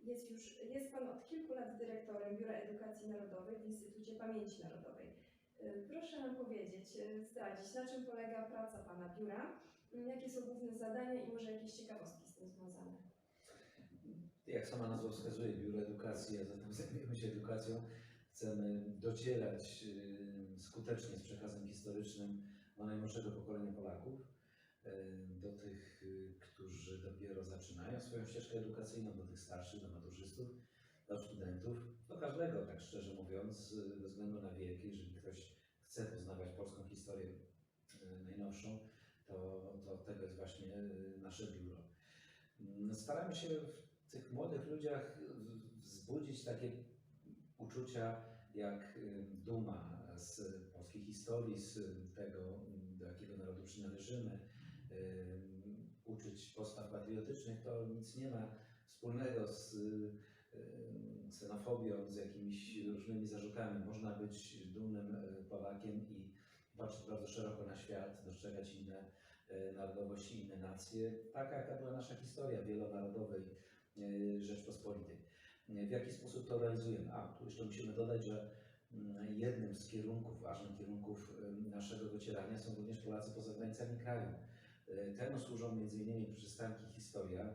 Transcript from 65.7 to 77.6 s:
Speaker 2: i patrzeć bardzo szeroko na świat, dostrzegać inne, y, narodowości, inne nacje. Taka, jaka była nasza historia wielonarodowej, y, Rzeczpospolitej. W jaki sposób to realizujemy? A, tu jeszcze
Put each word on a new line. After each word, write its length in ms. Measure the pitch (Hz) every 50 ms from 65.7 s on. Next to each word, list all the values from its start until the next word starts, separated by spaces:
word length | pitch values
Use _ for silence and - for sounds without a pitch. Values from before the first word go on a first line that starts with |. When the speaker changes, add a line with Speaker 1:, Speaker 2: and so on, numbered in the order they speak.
| 101 101 110 107 104 107 104 107
Speaker 2:
i 240 | 104 95 95 95 - - - - - - - _ -
patrzeć 320 | - - - - - - 107
bardzo 180 | 107 107 -
szeroko 400 | - - 113 104 107 - - 101
na 100 | 98 95
świat, 480 | - - 107 101 98 98 98 - - -
dostrzegać 500 | 95 92 - 101 104 101 98 98 98 98
inne, 300 | 98 98 98 95 95 98 98 - - - - - - - -
y, 220 | 95 95 95 95 95
narodowości, 680 | 95 98 95 98 104 101 98 101 101 - - 113 104 98
inne 120 | 98 98
nacje. 560 | 92 95 92 92 98 - - 113 110 113 113 110 - - -
Taka, 240 | - 135 135 - -
jaka 200 | 135 - - -
była 160 | 135 131 127
nasza 220 | 131 131 123 - -
historia 480 | - 123 - - 151 139 131 113 104
wielonarodowej, 800 | 101 107 104 104 104 101 101 101 101 101 104 110 107 101 98 95 92 95 - - - - - - - _ - 104
y, 420 | 104 101 101 101 101 101 101 101
Rzeczpospolitej. 920 | 101 101 104 101 - 107 104 - - 104 101 98 85 - 85 - - - - - - - - - - -
W 220 | 107 101 101 101
jaki 220 | 123 123 - -
sposób 360 | - - 123 123 - 127 - -
to 100 | 120 117
realizujemy? 540 | 117 117 113 110 113 113 104 98 - -
A, 220 | - - - - - -
tu 60 | -
jeszcze 200 | - - -